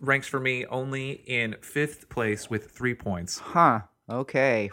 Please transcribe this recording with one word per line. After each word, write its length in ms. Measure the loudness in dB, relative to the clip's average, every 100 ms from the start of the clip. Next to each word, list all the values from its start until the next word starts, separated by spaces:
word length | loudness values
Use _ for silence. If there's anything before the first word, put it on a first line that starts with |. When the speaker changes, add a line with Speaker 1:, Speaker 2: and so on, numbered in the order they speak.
Speaker 1:
ranks 260 | 0 0 0
for 120 | -2
me 260 | 0 -2 -4
only 460 | -4 -4 -6 -6
in 440 | -8 -4 -2 -2 -4
fifth 480 | -6 -2 -2 -4 -8
place 400 | -2 0 0 -2
with 220 | -6 -6
three 220 | -4 -2 -2
points. 420 | -4 -4 -4 -8
Speaker 2:
Huh. 420 | -2 6 6 6 -2 _ -8
Okay. 580 | -6 -2 2 4 4 0